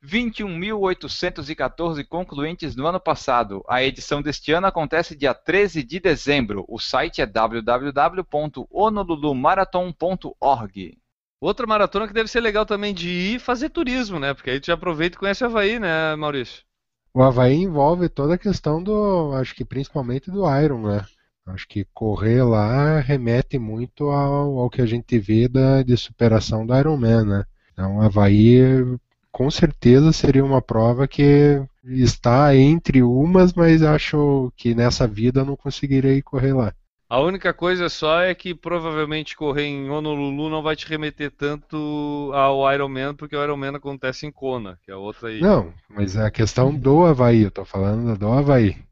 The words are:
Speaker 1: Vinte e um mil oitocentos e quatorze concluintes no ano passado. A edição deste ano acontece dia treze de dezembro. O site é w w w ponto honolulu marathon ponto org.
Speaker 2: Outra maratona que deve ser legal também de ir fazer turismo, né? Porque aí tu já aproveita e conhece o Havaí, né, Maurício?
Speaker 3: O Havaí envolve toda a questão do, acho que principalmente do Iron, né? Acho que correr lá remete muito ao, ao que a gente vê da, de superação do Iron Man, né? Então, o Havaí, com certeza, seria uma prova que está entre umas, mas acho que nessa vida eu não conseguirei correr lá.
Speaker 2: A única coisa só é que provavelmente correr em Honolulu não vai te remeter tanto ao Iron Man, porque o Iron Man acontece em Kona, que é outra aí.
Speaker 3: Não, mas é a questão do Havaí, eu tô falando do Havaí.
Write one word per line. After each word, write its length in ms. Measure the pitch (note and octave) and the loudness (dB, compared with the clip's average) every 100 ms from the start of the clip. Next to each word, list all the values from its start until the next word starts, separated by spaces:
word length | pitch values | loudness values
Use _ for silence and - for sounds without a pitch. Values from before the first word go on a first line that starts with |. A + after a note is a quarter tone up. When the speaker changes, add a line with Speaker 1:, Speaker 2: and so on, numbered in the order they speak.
Speaker 1:
Vinte 380 | C#3 G#3 A#3+ - | -4 -4 -4 -6
e 40 | |
um 120 | G#3 E3 | -10 -8
mil 240 | G3 G#3+ | -8 -4
oitocentos 680 | F#3+ F3+ C#3+ - F3+ F3+ C#3+ | -2 -4 -8 -6 -6 -6 -12
e 60 | D#3 | -6
quatorze 480 | C3 - E3+ D#3 | -6 -4 -6 -6
concluintes 720 | C3+ D#3+ F#3 C#3+ D3+ F3 D#3+ A#2+ | -8 -10 -10 -8 -10 -8 -12 -6
no 100 | D3+ | -4
ano 120 | F3+ | -4
passado. 640 | D#3+ C#3+ - B2 G#2+ G2 - | -4 -4 0 -2 -2 -8 -6
A 160 | B2 | -2
edição 380 | C3 B2+ - D3 | -2 -4 -8 -6
deste 320 | D3 C3+ - | -6 -8 -2
ano 140 | D#3+ F#3+ | 0 0
acontece 500 | F3+ D3 D#3+ E3+ D3+ | -2 -4 -4 -4 -4
dia 160 | C#3 | -4
treze 500 | A#2+ - F3+ G3+ E3 | -4 -2 0 0 -2
de 160 | A#2+ D#3+ | -8 -4
dezembro. 640 | F3+ D3 - C#3+ A2 G2+ F2+ | -2 -2 0 -2 -2 -6 -10
O 100 | A2 | -12
site 420 | - C3 D#3+ - | -4 -4 -4 -4
é 40 | B2+ | -4
w 360 | G#2+ A2 A#2 | 0 -2 -2
w 300 | A2 B2 C#3 | -2 -2 -2
w 320 | C#3 D3 F3+ | -2 -2 -2
ponto 420 | F3 D3 D3+ C#3 - | -6 -6 -6 -10 -12
honolulu 640 | D3+ G#3+ G#3 F3+ D#3 D3 C3 | -2 -2 -2 -6 -4 -4 0
marathon 560 | C#3+ F#3+ F#3 F3+ F3+ | 0 0 -2 -4 -6
ponto 420 | D#3+ E3+ F#3 D3 - | -6 -6 -6 -10 -4
org. 580 | C3+ C3 G#2+ G2+ F2 _ _ _ _ _ | -2 -2 -4 -14 -16 _ _ _ _ _
Speaker 2:
Outra 260 | D#3 G#3 A#3 | -6 -6 -2
maratona 400 | G#3+ F#3+ G3 G#3+ | 0 0 -2 -4
que 60 | |
deve 160 | G#3+ A3 | -4 -4
ser 100 | A#3+ | -2
legal 260 | A#3 G#3 G#3+ | -2 -2 -2
também 280 | G3+ G#3 | -4 -6
de 160 | F#3 E3+ | -6 -6
ir 300 | F3+ F#3 A#3+ | -4 -4 -6
fazer 300 | - B3 D#4 | -4 -4 -4
turismo, 480 | - C4 B3+ A3+ F3 | -4 -4 -4 -4 -4
né? 160 | C#3 | -6
Porque 180 | C3+ - | -6 -6
aí 100 | C3 | -6
tu 60 | - | -4
já 80 | E3+ | -4
aproveita 420 | F3+ D#3 F3 F3 | -4 -4 -4 -4
e 20 | |
conhece 240 | G3 G3 | -6 -2
o 40 | A#3+ | -2
Havaí, 300 | A3+ G3+ A#3+ | 0 -2 -2
né, 380 | G3 D#3+ D#3+ D3+ | -4 -2 -2 -4
Maurício? 480 | D3+ C#3+ A#2+ - _ _ _ _ _ | -6 -6 -8 -14 _ _ _ _ _
Speaker 3:
O 80 | B2+ | 2
Havaí 340 | C3 B2+ B2+ C#3+ | 4 6 2 2
envolve 520 | F#3+ D3+ C#3+ F3 E3+ | 0 2 2 2 -2
toda 280 | - D3+ F3 | -2 -2 -2
a 20 | |
questão 440 | G#3 F3+ D#3 D#3 | -2 -4 -2 -4
do, 520 | F#3+ G#3+ G#3 F#3 D3+ | -2 -2 0 0 -2
acho 200 | C3+ C3 - | -4 -6 -8
que 100 | A#2 | -10
principalmente 680 | B2 C#3 D3 B2 B2+ - | -8 -8 -8 -6 -6 -6
do 120 | G3 F3+ C#3 | -4 0 2
Iron, 260 | D3+ B2+ | 2 0
né? 200 | G#2+ G#2 G2+ _ _ _ - | -2 -4 -6 _ _ _ -16
Acho 200 | F#2 - | -14 -10
que 180 | G#2 F#2+ | -8 -8
correr 500 | - A2 G2 G#2+ A#2+ | -6 -4 -2 0 2
lá 560 | B2 A2 G#2 B2+ D3 D#3 | 4 2 2 0 0 0
remete 600 | B2+ C#3+ A#2 A#2+ - C#3 | 0 -2 0 0 0 -4
muito 500 | A2 A2 B2 _ D3 | -6 -8 -10 _ -4
ao, 500 | C#3+ C#3+ C#3+ C#3+ C3+ | -2 0 0 -2 -2
ao 100 | B2 | -4
que 120 | - | 0
a 40 | A#2+ | -2
gente 320 | A#2+ - A#2 | -2 0 -2
vê 280 | G2+ A2 B2 | 2 2 4
da, 360 | B2+ C3 C3+ | 4 4 4
de 120 | B2+ A#2+ | 2 0
superação 680 | - - A#2 A2 - A2 A2+ | 0 0 4 4 2 -4 0
do 100 | B2+ | 2
Iron 220 | D3 D3+ | 2 2
Man, 260 | A2+ A2+ | 2 4
né? 220 | G#2 G2+ G2+ _ _ | 2 0 -4 _ _
Então, 260 | - F#2+ G2+ | -6 -4 2
o 40 | |
Havaí, 640 | G#2+ G2+ G2+ G#2 A2 B2 C3 C3 B2 B2 _ _ _ | 2 4 4 8 8 8 6 4 0 -4 _ _ _
com 200 | - C3 | -4 -2
certeza, 600 | - E3 - A#2+ B2+ D#3 | 2 0 2 6 8 6
seria 320 | D#3+ C#3 C3+ | 4 4 4
uma 160 | C#3 C3+ | 4 0
prova 480 | - A2+ A2+ A#2+ C3+ | 0 0 2 2 -2
que 540 | - C#3+ C#3+ D3 C#3+ C3+ _ | 2 6 8 6 4 -2 _
está 720 | B2+ C3 A#2+ - A#2+ B2 D3 C3+ | -8 2 2 2 2 4 6 6
entre 480 | C3+ E3 - C3+ | 6 4 2 4
umas, 500 | B2 B2 D#3+ F#3 F3+ | 4 4 4 6 6
mas 300 | F3 E3 D#3+ | 6 6 6
acho 680 | D#3 D3+ - D3+ D3 C#3 B2+ - | 6 2 0 0 2 2 -2 -4
que 160 | A#2+ | -2
nessa 320 | A#2 A#2+ - B2 | 2 0 2 -2
vida 360 | G2+ A#2 B2+ | 0 0 0
eu 40 | C3+ | -2
não 100 | C#3 | -6
conseguirei 640 | C#3+ - C#3 C3+ C3+ C3+ | -8 -8 -2 0 2 2
correr 340 | - C3+ C3+ | 0 -2 0
lá. 200 | C3 G#2+ - _ _ _ | 0 -2 -6 _ _ _
Speaker 2:
A 120 | A#2+ | -2
única 340 | D#3 F#3+ F3+ | -2 -2 -6
coisa 360 | E3 F3 F3+ F3 | -2 -2 -2 -4
só 320 | - D#3 E3 | -4 -2 0
é 120 | F#3 | 0
que 220 | F3 F#3 E3 | -4 -10 -12
provavelmente 840 | E3 F3 D#3+ D#3 D3+ D#3 D3+ - | -8 -6 -6 -6 -4 -6 -10 -8
correr 280 | D3+ C#3+ D3 | -6 -4 -4
em 220 | C#3+ C3+ | -6 -8
Honolulu 640 | D3 D3+ D3 C#3 C#3 D#3 | -6 -6 -6 -6 -6 -6
não 140 | D#3 | -4
vai 120 | D3+ D#3 | -6 -6
te 120 | - | -8
remeter 420 | D#3 D3+ - D3 | -8 -8 -8 -12
tanto 1040 | _ C#3+ D3 _ D#3 D3+ D3 D3 D3 C#3+ | _ -8 -8 _ -10 -8 -6 -6 -8 -6
ao 400 | C#3 C#3 C#3 C3+ | 0 0 2 0
Iron 160 | C#3 C#3 | 0 -4
Man, 240 | C3 C#3 | -6 -8
porque 220 | D3 D3+ D3 | -10 -10 -6
o 80 | |
Iron 140 | C#3+ C#3+ | -6 -6
Man 180 | C#3 C#3+ | -8 -10
acontece 500 | C#3+ C#3 C3 B2+ D3+ | -12 -8 -8 -8 -12
em 60 | |
Kona, 480 | - C3+ B2+ G2+ F2+ | -10 -8 -8 -10 -18
que 60 | - | -18
é 60 | G2 | -14
outra 340 | G2+ G#2+ A#2 | -14 -12 -12
aí. 100 | A2 | -2
Speaker 3:
Não, 320 | F#3 F3+ F2 D#2+ _ | 2 2 0 -12 _
mas 280 | G#2 G2 G2+ | -6 -4 -2
é 100 | G#2+ | -2
a 60 | |
questão 420 | - A2 - C3 | 0 -2 2 0
do 320 | D3 C3+ D3 F3 | 2 2 6 6
Havaí, 380 | C3+ B2 A#2 | 4 4 4
eu 80 | G#2 | 2
tô 120 | - | -2
falando 540 | F#2+ G2 G2 A2 A#2 G#2+ | -8 -4 -2 -2 -2 -2
do 140 | G#2 | 0
Havaí. 520 | B2+ C#3+ C3+ G#2+ - - | 2 4 4 4 0 -16